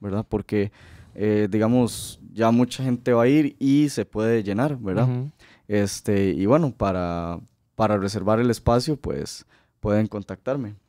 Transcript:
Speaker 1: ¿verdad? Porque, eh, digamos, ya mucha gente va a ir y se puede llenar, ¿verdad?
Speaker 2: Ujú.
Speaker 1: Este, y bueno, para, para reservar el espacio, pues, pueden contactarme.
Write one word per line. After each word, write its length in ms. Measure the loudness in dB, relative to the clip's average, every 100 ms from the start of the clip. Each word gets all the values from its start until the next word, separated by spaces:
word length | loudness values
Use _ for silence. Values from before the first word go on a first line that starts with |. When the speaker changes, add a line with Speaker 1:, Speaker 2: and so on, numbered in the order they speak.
Speaker 1:
¿verdad? 260 | -6 -6 -4
Porque, 440 | -6 -2 -2 -2 -6 -20 -20 -18
eh, 340 | -4 0 2 2
digamos, 680 | 2 2 2 0 -2 -12 -16 -12
ya 160 | 0 2
mucha 320 | 4 2 -2
gente 280 | -4 -2 0
va 80 | 2
a 60 | 4
ir 280 | 4 2 0
y 300 | 2 4 2
se 160 | 0
puede 380 | -6 -2 0 0
llenar, 340 | 0 -2 -2 -4
¿verdad? 260 | -4 0 0
Speaker 2:
Ujú. 220 | 0 -6 -12 -20 _ -2
Speaker 1:
Este, 640 | 0 0 -2 -2 0 2
y 160 | 0 2
bueno, 260 | 2 0 -2
para, 600 | -2 -2 -4 -6 -8 -10 -14 _ _ -2
para 220 | 0 0
reservar 420 | -2 -2 0 2
el 100 | 2
espacio, 460 | 0 2 2 0 -4
pues, 480 | -6 -8 -8 -14 -20 _ _ _
pueden 260 | -2 0 0
contactarme. 680 | -4 -10 -10 -6 -6 -6 -12